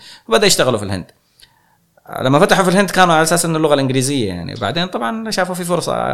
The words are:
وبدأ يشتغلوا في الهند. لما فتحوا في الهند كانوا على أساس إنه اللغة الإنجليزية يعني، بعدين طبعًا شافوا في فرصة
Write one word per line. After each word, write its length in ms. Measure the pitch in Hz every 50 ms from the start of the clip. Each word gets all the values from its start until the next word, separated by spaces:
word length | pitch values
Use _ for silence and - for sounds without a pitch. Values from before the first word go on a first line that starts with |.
| - - - - _ -
وبدأ 180 | 220 214 202
يشتغلوا 320 | 190 - 175 143 127 117 101
في 60 | 98
الهند. 200 | 95 98 90 82 - _ _ _ _ _ _ - - _ _ _ _ _ _ _ _ _ _ _ - - -
لما 180 | 120 131 139 151
فتحوا 260 | 202 202 190 190 185
في 60 | 180
الهند 200 | 175 202 202 175
كانوا 240 | - 185 185 175 160
على 80 | 156
أساس 220 | 160 165 175 165 170
إنه 120 | 165 160
اللغة 180 | 156 156 147 147
الإنجليزية 540 | 139 135 127 127 131 127 139 147 123 107 95
يعني، 260 | 87 87 85 92 101
بعدين 320 | 113 101 104 143 170 180
طبعًا 440 | 190 - 233 233 226 226 220 220 220
شافوا 240 | 208 190 185 185 180
في 100 | 175 180
فرصة 280 | 170 180 160 - - 117 117 117 -